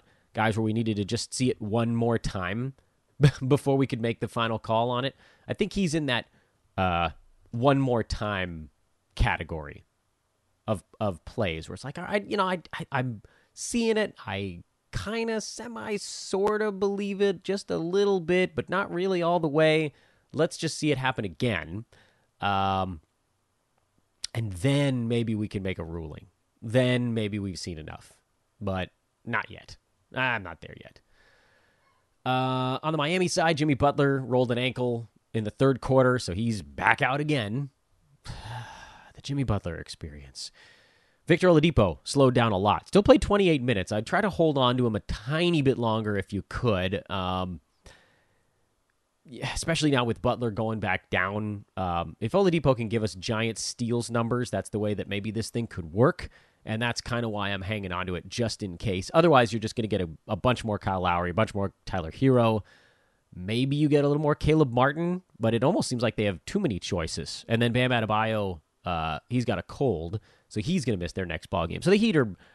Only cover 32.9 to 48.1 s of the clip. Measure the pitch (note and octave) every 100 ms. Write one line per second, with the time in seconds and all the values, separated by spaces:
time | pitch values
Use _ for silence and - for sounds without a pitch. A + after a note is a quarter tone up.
32.9 | D#3+ D3 F#3 F3+ - E3 D3+ D#3 C3+ C#3+
33.9 | C#3+ C#3 C#3 B2+ B2+ B2+ A#2+ B2+ B2 B2
34.9 | A#2 A2+ _ _ A2+ G#2+ - C3+ B2+ -
35.9 | C3 B2+ B2 - F2+ A#2 G#2+ D2 C#2+ G#2+
36.9 | A2 C3 C#3 D3+ D3 G#2 A#2 C#3+ - _
37.9 | _ _ _ - - A2 A#2 A#2 - -
38.9 | - - - - C#3+ B2 G#2 - E2 D#2
39.9 | - D#2+ D2 C2+ C2 - - - - _
40.9 | _ _ _ - E3+ F#3 E3 D#3 C#3 G2+
41.9 | D#2 - C#3 C3+ B2 A#2 F#2+ G2+ E2+ -
42.9 | F#3+ G#3 C#4 - G3+ F#3+ D#3 B2 G#2 F#2
43.9 | G#2+ A2+ F3+ G#3 - E3 C#3 B2 B2 A#2+
44.9 | G#2 - - B2+ D#3 F3 E3+ C3+ A#2 A#2
45.9 | A2 G#2+ G2+ - G2 - - B2 G2 F#2
46.9 | F#2+ - G2 F#2 F#2 F#2 E2+ - _ -
47.9 | - _